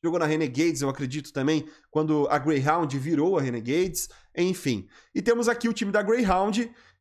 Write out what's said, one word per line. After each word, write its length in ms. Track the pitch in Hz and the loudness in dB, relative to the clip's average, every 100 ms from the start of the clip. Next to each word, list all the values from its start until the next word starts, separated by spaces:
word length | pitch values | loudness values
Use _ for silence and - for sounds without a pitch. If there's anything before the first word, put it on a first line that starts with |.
jogou 140 | 165 170 | -2 0
na 80 | 156 | 0
Renegades, 560 | 156 151 127 170 139 | 0 0 0 0 0
eu 80 | 139 | -4
acredito 420 | 135 135 147 139 | -4 -6 -8 -8
também, 380 | 139 139 156 151 - _ | -2 0 0 -2 -18 _
quando 360 | 156 156 151 143 | -2 0 2 2
a 80 | 147 | 0
Greyhound 580 | 139 147 135 165 156 135 | 2 2 2 2 0 -4
virou 400 | 139 156 165 185 | -2 0 2 2
a 40 | |
Renegades, 680 | 135 120 117 151 190 - - - _ - | -2 -4 -2 -2 -2 -4 -10 -14 _ -2
enfim. 520 | 180 180 147 107 - - _ | -2 0 -2 -4 -6 -20 _
E 80 | 269 | -2
temos 260 | 226 233 233 | 0 2 2
aqui 220 | 233 233 | 0 -2
o 40 | |
time 180 | 226 202 | -2 0
da 100 | 208 | 0
Greyhound, 720 | 202 240 208 185 202 208 233 - _ _ | 2 2 4 2 2 0 -4 -8 _ _